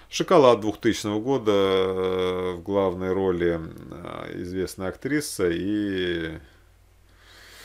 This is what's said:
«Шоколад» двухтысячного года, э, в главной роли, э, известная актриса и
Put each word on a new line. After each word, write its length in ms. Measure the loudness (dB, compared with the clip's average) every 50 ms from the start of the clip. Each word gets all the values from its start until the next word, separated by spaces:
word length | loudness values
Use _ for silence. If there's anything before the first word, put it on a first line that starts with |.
| -16 -8
«Шоколад» 500 | -6 -4 0 4 6 8 8 8 8 6
двухтысячного 600 | 4 -2 -4 0 0 0 0 0 -2 -4 -4 -2
года, 320 | -2 -2 -2 0 2 2
э, 1000 | 4 4 4 4 4 2 2 2 0 0 0 0 0 0 0 -2 -2 -2 -4 -4 -6
в 60 | -6
главной 500 | -4 -2 0 2 2 2 0 -2 -2 -2
роли, 480 | 0 0 2 2 2 2 2 0 0 0
э, 840 | -4 -10 -12 -14 -16 -14 -14 -14 -12 -12 -12 -12 -10 -10 -10 -10
известная 460 | -10 -8 -6 -6 -6 -6 -6 -8 -8 -8
актриса 600 | -8 -6 -6 -4 -4 -4 -4 -4 -4 -2 0 0
и 840 | 0 0 -2 -2 -2 -2 -2 -2 -2 -2 -2 -2 -2 -4 -6 -6 -8 -12 -16 -20 -20 -20 _ _ _ _ _ _ _ _ _ _ -20 -20 -20 -20 -20 -20 -20 -20 -20 -20